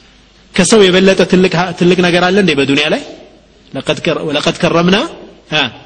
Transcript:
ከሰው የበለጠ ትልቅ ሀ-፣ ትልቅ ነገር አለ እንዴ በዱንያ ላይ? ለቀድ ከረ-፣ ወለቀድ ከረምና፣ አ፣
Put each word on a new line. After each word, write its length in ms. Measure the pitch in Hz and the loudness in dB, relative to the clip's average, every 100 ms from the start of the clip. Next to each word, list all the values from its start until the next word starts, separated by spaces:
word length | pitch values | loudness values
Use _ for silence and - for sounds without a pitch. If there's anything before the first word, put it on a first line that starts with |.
| - _ _ _ _ | -20 _ _ _ _
ከሰው 260 | - 180 226 | -2 2 4
የበለጠ 400 | 190 185 190 190 175 | 4 4 2 2 2
ትልቅ 280 | 180 185 | 2 2
ሀ-፣ 180 | 165 185 | 0 -4
ትልቅ 280 | 170 175 180 | -2 0 2
ነገር 240 | 180 175 | 2 0
አለ 140 | 180 196 | 0 2
እንዴ 120 | 190 143 | 0 0
በዱንያ 300 | 135 143 151 | 0 0 0
ላይ? 120 | 220 - - - - _ _ _ | -4 -6 -18 -20 -20 _ _ _
ለቀድ 280 | 139 - - | -10 -6 -4
ከረ-፣ 220 | - 151 | -4 -4
ወለቀድ 340 | 165 143 170 160 | -4 -4 -4 -2
ከረምና፣ 400 | 170 160 170 190 330 - - - - | -2 0 2 0 -2 -10 -20 -20 -6
አ፣ 140 | 156 131 - | -4 -4 -8